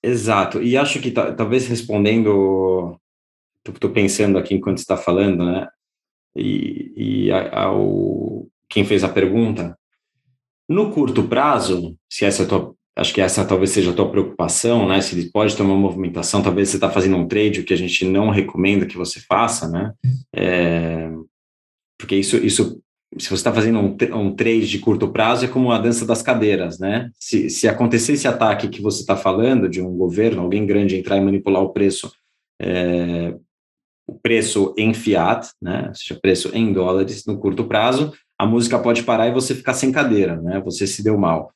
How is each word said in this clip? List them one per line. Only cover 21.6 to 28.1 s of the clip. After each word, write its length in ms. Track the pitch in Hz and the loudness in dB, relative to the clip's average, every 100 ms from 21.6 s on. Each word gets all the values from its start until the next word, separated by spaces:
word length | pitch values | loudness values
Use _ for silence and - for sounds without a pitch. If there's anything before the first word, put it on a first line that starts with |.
| _ _ _ _ | _ _ _ _
porque 180 | - 98 | -2 0
isso, 220 | 98 120 | 2 2
isso, 420 | 110 - 98 - _ _ _ - | 2 2 0 -2 _ _ _ -14
se 120 | - | -6
você 140 | 95 | -2
tá 100 | 123 | 0
fazendo 260 | 107 107 110 | 2 2 2
um, 160 | 98 98 | 0 0
tra-, 200 | 113 107 | -2 0
um 200 | 98 98 | -4 0
trade 320 | 113 113 113 | 2 2 0
de 120 | 104 | -2
curto 280 | 113 95 98 | 0 0 0
prazo, 380 | - 110 123 127 | 0 2 2 0
é 20 | |
como 240 | 131 127 | 0 2
a 60 | 113 | 2
dança 280 | 117 117 107 | 2 0 0
das 160 | 113 | -2
cadeiras, 580 | - 117 107 95 87 87 | 0 2 2 2 -2 -4
né? 300 | 95 110 123 _ | -4 -4 -6 _
Se, 300 | - 107 - | -2 -2 0
se 180 | - 113 | 0 0
acontecer 460 | - 120 117 117 | 2 2 2 0